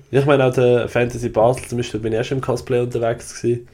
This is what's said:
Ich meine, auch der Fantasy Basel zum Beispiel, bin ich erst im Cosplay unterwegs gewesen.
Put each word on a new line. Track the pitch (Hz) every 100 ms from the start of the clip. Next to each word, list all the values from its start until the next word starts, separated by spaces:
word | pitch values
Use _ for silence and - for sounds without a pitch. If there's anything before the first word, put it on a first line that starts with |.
| -
Ich | 127 139
meine, | 139
auch | 127
der | 127 123 120 110
Fantasy | 120 120 120 120
Basel | 117 117 127 -
zum | 120
Beispiel, | 120 -
bin | 113
ich | 110
erst | 123
im | 135
Cosplay | 131 117 - 123
unterwegs | 123 123 117 120 - -
gewesen. | 117 120 -